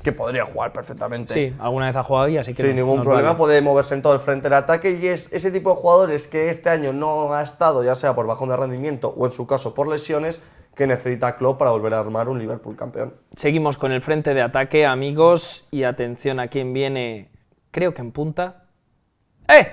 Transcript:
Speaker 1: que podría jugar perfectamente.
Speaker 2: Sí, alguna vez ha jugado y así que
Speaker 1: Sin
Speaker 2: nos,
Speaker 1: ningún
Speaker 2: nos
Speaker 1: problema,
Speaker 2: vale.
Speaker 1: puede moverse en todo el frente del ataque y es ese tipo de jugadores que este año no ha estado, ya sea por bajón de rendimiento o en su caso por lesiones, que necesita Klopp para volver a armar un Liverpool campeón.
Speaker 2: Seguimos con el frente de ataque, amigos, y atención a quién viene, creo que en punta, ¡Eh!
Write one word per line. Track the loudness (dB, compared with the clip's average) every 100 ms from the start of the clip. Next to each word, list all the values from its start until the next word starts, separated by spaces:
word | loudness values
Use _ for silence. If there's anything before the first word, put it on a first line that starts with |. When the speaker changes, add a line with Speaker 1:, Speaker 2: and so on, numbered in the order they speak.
Speaker 1:
que | -4
podría | -4 -4 -4
jugar | -4 -4 -6
perfectamente. | -8 -12 -8 -8 -8 -6
Speaker 2:
Sí, | -4 -4 -4
alguna | -4 -2 -2
vez |
ha | -2
jugado | 0 0 2
y | 0
así | -4
que | -2
Speaker 1:
Sin | 0
Speaker 2:
nos, | 2
Speaker 1:
ningún | 2 2
Speaker 2:
nos | 4
Speaker 1:
problema, | 4 4
Speaker 2:
vale. | 2
Speaker 1:
puede | 4 4
moverse | 6 4 2
en | 2
todo | 2
el | 2
frente | 2 -2 2
del |
ataque | 2 4 2 0 0
y | -2
es | -2 -4
ese | -4 -2
tipo | 0 0
de | 2
jugadores | 6 6 6 0 -4
que | -2 -2
este | -2 0
año | 0 0
no | -2 -2 -2 -2
ha | -2
estado, | -4 0 2 4
ya | 2
sea | 2 0
por | 0 -2
bajón | -2 -2
de | -2
rendimiento | -2 -4 -6 -4 -6 -2
o | -4
en |
su | -4 -4
caso | -4 -2
por | -4 -4
lesiones, | -4 -4 -4 -4 -8 -14 -20 _
que | -2 0
necesita | 0 -2 -4 -4 -2
Klopp | -2 2
para | 2
volver | 2 0
a | -2
armar | -2 -4 -4
un | -4
Liverpool | -6 -8 -12
campeón. | -12 -12 -8 -10 -10 _ -4
Speaker 2:
Seguimos | -2 0 0 -2
con | -2
el | -2
frente | -2 -2 0
de | 0
ataque, | 0 0 0 2
amigos, | 4 2 -2 4 6 4 0 -12 -10
y | -4
atención | -2 -2 -6 -6 -4 -4
a | -4
quién | -4 -4
viene, | -2 -2 -4 -6 -8 -16 _ _ _ _
creo | -4 -2
que | -4
en | -8
punta, | -6 -6 -4 -6 -10 _ _ _ _ _ _ _ _ 6
¡Eh! | 6 6